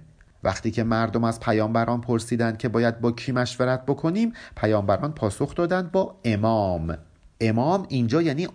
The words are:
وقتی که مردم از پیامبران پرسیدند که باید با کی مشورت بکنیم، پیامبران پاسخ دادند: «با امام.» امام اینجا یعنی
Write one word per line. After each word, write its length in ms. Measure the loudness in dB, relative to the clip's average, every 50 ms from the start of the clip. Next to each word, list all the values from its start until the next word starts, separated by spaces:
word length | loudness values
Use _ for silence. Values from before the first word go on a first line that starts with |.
| -12 -18 -20 -20 -20 _ _ -4 -2
وقتی 280 | -2 -2 -2 -4 -2
که 120 | -2 0 0
مردم 400 | 0 2 0 0 0 0 0 0
از 160 | 0 -2 -2
پیامبران 640 | 0 0 2 2 2 2 2 0 2 0 -2 -2
پرسیدند 560 | 0 0 0 0 0 0 -2 0 0 0 -2
که 120 | -2 -2 0
باید 320 | 2 2 2 2 0 2
با 100 | 0 -2
کی 200 | -2 -2 -4 -2
مشورت 540 | 0 0 0 -2 -2 -2 0 0 0 -2 0
بکنیم، 480 | -2 -2 0 0 0 0 2 0 0 -2 -6 -16 -14 -6
پیامبران 540 | -2 0 2 2 2 2 2 2 2 0 -4
پاسخ 440 | -4 -2 -2 -2 0 0 -4 -2 0
دادند: 360 | -2 0 0 0 -2 -2 0
«با 240 | 0 0 0 0 -4 -4 -2
امام.» 720 | 0 0 2 2 2 2 2 2 0 0 -2 -2 -4 -6 -6 -10 -18 -20 _ -20 -16 _ -2 0
امام 420 | 0 2 2 2 2 0 0 -2 -2
اینجا 320 | -2 0 0 2 2 2
یعنی 260 | 2 2 0 -2 -4 -6